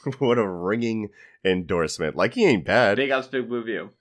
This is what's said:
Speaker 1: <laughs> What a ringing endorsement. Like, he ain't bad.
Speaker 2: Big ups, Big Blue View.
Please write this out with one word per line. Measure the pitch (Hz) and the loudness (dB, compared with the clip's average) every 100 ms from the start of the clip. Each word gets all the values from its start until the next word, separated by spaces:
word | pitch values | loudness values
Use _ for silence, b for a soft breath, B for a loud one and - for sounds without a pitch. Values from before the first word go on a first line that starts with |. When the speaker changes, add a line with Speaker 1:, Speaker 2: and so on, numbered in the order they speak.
| - | -10
Speaker 1:
<laughs> | 131 | -2
What | 127 120 | 2 2
a | 104 | 0
ringing | 90 87 113 117 110 104 B B B | -2 -2 0 0 -2 -6 B B B
endorsement. | 95 92 85 90 78 - 78 76 | 0 0 2 0 0 -2 -4 0
Like, | 101 | -2
he | 247 | 2
ain't | 208 107 | 4 4
bad. | 73 104 110 104 | 2 2 4 2
Speaker 2:
Big | 135 | 0
ups, | 131 127 | -2 -2
Big | 135 117 | -6 -4
Blue | 120 | -6
View. | 113 101 - _ | -6 -8 -8 _